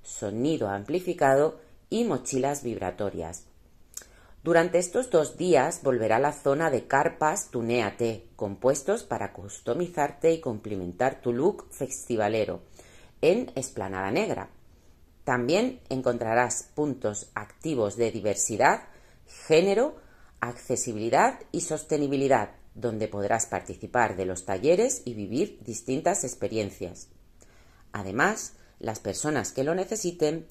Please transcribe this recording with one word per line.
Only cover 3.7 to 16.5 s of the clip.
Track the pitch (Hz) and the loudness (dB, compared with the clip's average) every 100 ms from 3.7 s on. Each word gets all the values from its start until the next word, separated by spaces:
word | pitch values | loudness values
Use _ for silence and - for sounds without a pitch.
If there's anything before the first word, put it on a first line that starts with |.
| - - - - - - - | -20 -18 -18 -18 -20 -20 -8
Durante | 160 165 170 175 | 4 4 6 2
estos | 175 233 262 | 2 -2 2
dos | 165 147 - | 2 2 -2
días | 180 151 139 - | 4 4 4 0
volverá | 139 123 110 110 | 0 0 2 2
la | 147 | 2
zona | 143 143 143 165 | 0 0 2 2
de | 123 - | 0 2
carpas | 139 160 - 156 151 - | 4 4 4 0 0 -4
Tunéate, | 123 113 120 104 - 117 104 - - | -4 0 2 0 0 -2 -2 -12 -8
con | 104 98 | -6 2
puestos | 127 139 - 226 | 2 2 0 -2
para | - 117 101 | -2 -6 -6
customizarte | - 101 - - 135 175 160 139 - 165 | -8 -16 -10 -4 -2 -2 -2 -2 2 2
y | 165 | 2
complementar | 143 107 110 98 87 87 127 131 | -2 -6 -6 -6 -6 0 -2 0
tu | 127 | -4
look | 120 170 208 - | 2 0 0 -14
festivalero, | - 135 - - 113 107 110 104 - - - - - - - | -10 -8 -8 -4 0 2 2 0 -4 -10 -20 -20 -20 -20 0
en | 147 214 - 135 | 2 2 -2 -8
Explanada | 123 - 95 95 95 | -8 -8 -6 -4 0
Negra. | 143 214 113 95 - - - - - - - - | 0 0 -4 -6 -16 -20 -20 -20 -20 -20 -10 -2
También | 123 120 180 254 - - | 0 2 2 0 -4 -6
encontrarás | 131 127 120 113 117 123 | -2 0 0 2 2 2